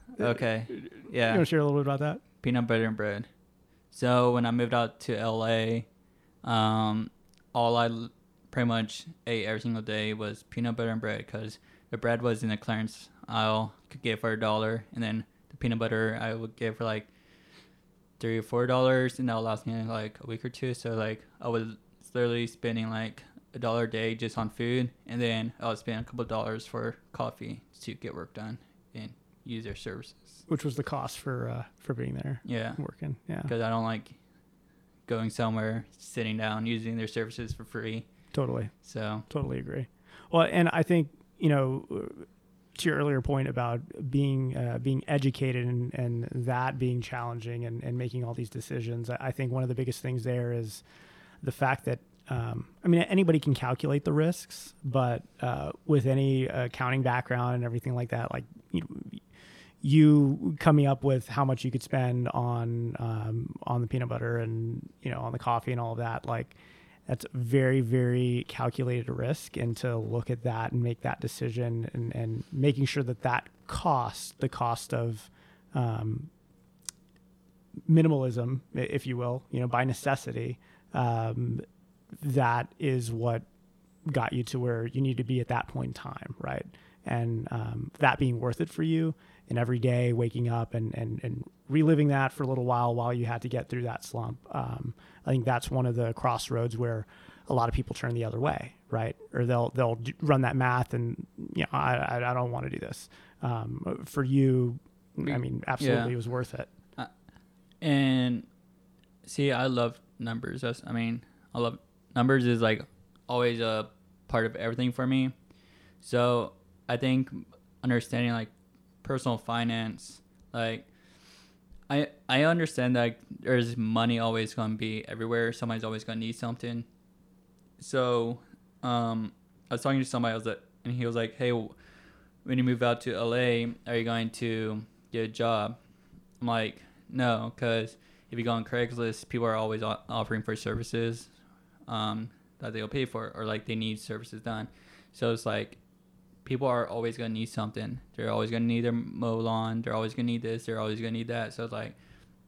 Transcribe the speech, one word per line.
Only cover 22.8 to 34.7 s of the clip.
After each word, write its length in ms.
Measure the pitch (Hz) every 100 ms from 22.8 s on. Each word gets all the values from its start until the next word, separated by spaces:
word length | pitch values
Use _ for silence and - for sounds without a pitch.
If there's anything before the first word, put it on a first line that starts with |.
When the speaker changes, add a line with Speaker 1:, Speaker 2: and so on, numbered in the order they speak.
| 113
Speaker 1:
like, 340 | 113 110 - - - _
a 40 | 123
dollar 260 | 120 117
a 60 | 113
day 240 | 113 113
just 240 | 113 117 117
on 100 | 110
food, 400 | - 120 127 120 - -
and 140 | 123
then 320 | 120 113 113 -
I 100 | 117
would 100 | 107
spend 220 | - 113
a 40 |
couple 200 | 113 123
dollars 400 | 117 110 113 110 -
for 300 | 113 117 - _
coffee 500 | - 120 - 110 110 - -
to 140 | -
get 200 | - -
work 180 | - -
done 240 | - 110 117 - _ _
and 180 | - 110 - _ _
use 200 | - 113
their 100 | 110
services. 680 | 98 - 92 - - - - -
Speaker 2:
Which 180 | 151
was 120 | 151 117
the 80 |
cost 340 | - 139 127 -
for, 300 | 143 123 120
uh, 160 | 120 - _
for 160 | -
being 200 | 123 123
there, 260 | 131 139 131
Speaker 1:
Yeah. 300 | - 120 113 -
Speaker 2:
working, 380 | 143 - 151 131 -
yeah. 140 | -
Speaker 1:
'Cause 180 | 143 117
I 80 | 113
don't 140 | 113
like 280 | 113 110 - - _ _ _ _ _